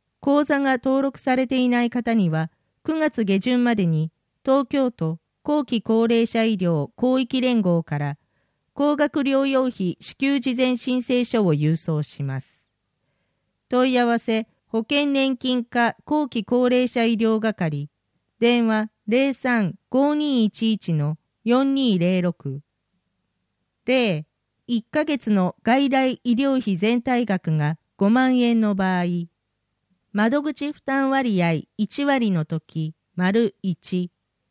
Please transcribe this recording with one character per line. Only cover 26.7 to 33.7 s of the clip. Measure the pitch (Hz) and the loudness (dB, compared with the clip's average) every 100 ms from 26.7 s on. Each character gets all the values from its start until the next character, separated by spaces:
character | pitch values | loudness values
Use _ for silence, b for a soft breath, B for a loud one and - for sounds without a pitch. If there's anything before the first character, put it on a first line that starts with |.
| 185 | 0
全 | 208 240 | 0 0
体 | 247 247 240 | 0 -2 0
額 | 185 - 156 | -2 0 0
が | 147 156 _ _ | 0 -4 _ _
五 | 196 | 2
万 | 240 262 254 | 4 4 2
円 | 240 233 | 2 2
の | 214 196 | 2 0
場 | 185 185 | 0 0
合、 | 175 175 170 _ _ _ _ _ _ _ _ | 0 -2 -6 _ _ _ _ _ _ _ _
窓 | 202 220 285 | 0 2 2
口 | 294 285 285 | -2 -4 -6
負 | 302 | -8
担 | - 269 269 | -4 -2 0
割 | 269 254 196 | 0 0 0
合 | 170 160 - - | 2 0 -4 -6
一 | 214 - | -6 -2
割 | 285 277 226 | 0 0 2
の | 180 | 0
時、 | 151 160 - 160 156 - _ - | -2 -6 -8 -8 -8 -10 _ -4
丸 | 180 214 233 - | 0 2 0 -2
一、 | 196 | -6